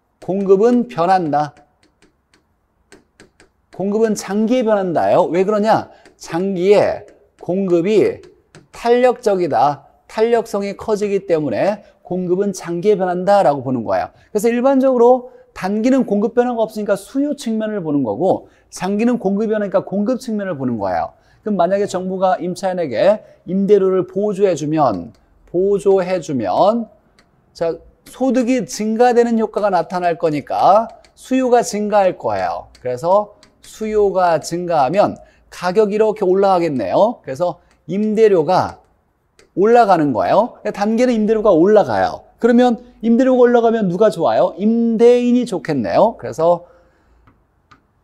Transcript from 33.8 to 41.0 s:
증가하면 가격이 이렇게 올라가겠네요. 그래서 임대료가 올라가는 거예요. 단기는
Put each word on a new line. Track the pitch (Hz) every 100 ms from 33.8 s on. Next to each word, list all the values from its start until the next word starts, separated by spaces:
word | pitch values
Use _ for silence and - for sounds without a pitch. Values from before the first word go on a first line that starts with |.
| 220 214 202 185 175 160
증가하면 | - 170 175 165 131 185 160 - - _ _
가격이 | - 180 185 214
이렇게 | 208 220 214
올라가겠네요. | 185 185 196 185 170 135 95 123 208 247
그래서 | - 131 175 156 _ _ -
임대료가 | 190 214 208 220 190 151 180 101 - _ _ _ _ _ _ _
올라가는 | - 202 240 220 175 147
거예요. | 110 90 156 233 - 208
단기는 | 190 208 226